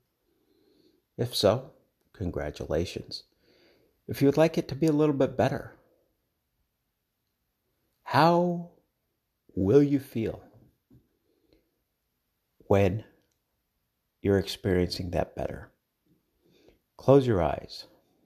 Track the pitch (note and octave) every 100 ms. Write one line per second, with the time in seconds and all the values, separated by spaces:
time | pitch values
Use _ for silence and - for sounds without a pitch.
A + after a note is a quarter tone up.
0 | _ _ _ _ _ _ _ _ _ _
1 | _ - A#2+ - G2 A#2 - _ _ _
2 | _ - F2+ C#2+ D2 - B1 D2+ F2+ -
3 | - - _ _ _ _ _ _ _ _
4 | - - C#3 D3 E3 E3+ - C3+ D#3+ D3
5 | D3+ C#3 C3 - B2 C#3 - - _ _
6 | _ _ _ _ _ _ _ _ _ _
7 | _ _ _ _ _ _ _ _ _ _
8 | - B2+ D#3+ F3 F3 E3+ E3+ _ _ _
9 | _ _ _ _ _ - F#2+ C#3 C#3+ C#3
10 | - A#2 G#2 - - - _ _ _ -
11 | _ _ _ _ _ _ _ _ _ _
12 | _ _ _ _ _ _ _ G2 G2 A2
13 | - _ _ _ _ _ _ _ _ _
14 | _ _ G2+ G2 F2 - - F2+ F2+ -
15 | F2+ D#2+ - - C#2 - - _ _ _
16 | _ _ _ _ _ _ _ _ _ -
17 | - C#3 B2 G2+ D#2 - - - - _
18 | _ _